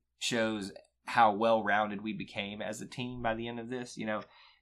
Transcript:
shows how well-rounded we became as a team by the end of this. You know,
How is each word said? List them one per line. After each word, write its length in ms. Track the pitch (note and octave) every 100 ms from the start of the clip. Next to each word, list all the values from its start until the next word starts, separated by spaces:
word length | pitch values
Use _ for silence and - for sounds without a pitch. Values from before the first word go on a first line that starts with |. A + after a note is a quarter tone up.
| _ -
shows 540 | - A#2+ A2 A2 G2 - - _
how 280 | - B2 A2
well-rounded 720 | G2+ A2+ A2 G2+ G2+ G#2 G2+
we 100 | G#2+
became 480 | G2+ G2 G#2+ G2+ G#2+
as 180 | G2+ A2
a 60 | F#2+
team 360 | - B2 B2
by 120 | A#2
the 120 | A2+ A#2
end 140 | A#2+
of 80 | A2+
this. 280 | B2+ B2 -
You 100 | G#2+
know, 160 | G#2+ G2 - - _